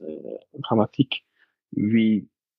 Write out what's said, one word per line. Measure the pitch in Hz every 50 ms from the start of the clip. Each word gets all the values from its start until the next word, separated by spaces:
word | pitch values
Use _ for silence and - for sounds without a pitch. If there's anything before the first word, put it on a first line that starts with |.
äh, | - 78 76 76 - - - - _ _ - 143
Dramatik | - - 117 110 104 - _ - 135 - - - _ _ _ _ _ _ _ _ _ -
wie | - - 104 107 113 113 110 110 107 98 - - _ _ _ _ _